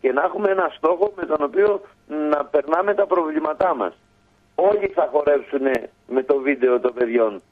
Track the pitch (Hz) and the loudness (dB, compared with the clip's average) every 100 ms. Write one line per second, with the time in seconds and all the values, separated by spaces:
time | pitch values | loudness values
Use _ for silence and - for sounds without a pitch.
0 | 131 127 180 196 208 190 170 - 156 175 | 0 0 0 0 0 0 -2 -2 -2 0
1 | 202 190 170 151 143 165 208 196 - _ | -2 -4 -4 -2 -2 0 2 0 -6 _
2 | _ 151 151 147 143 147 143 160 196 202 | _ -6 -2 -2 0 -2 0 0 0 0
3 | 196 185 156 156 156 156 190 143 95 - | 2 0 0 -2 -4 0 0 0 -4 -6
4 | _ _ _ _ _ - 185 208 196 - | _ _ _ _ _ 0 2 2 -2 -2
5 | 151 147 147 143 - 139 135 131 - _ | 0 0 2 0 0 -2 0 -2 -4 _
6 | - 127 131 139 135 135 127 120 123 117 | -4 -4 0 0 0 0 2 2 0 -2
7 | 120 120 113 98 _ | 0 2 0 -2 _